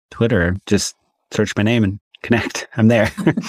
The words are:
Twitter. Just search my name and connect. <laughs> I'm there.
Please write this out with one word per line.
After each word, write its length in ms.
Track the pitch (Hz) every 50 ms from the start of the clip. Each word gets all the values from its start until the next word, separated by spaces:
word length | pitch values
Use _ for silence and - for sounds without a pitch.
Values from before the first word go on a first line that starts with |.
| _ -
Twitter. 460 | - - 117 117 113 95 85 87 95 98 -
Just 300 | - 104 95 - - - _ _ _ _ _ _ -
search 240 | - - 107 - -
my 60 | -
name 220 | 104 107 120 120 110
and 160 | 95 98 104 _ _ _ _ -
connect. 440 | - 120 117 - - - - - -
<laughs> 40 | -
I'm 120 | - 113 110
there. 240 | 120 113 107 110 - - - 165 - - 175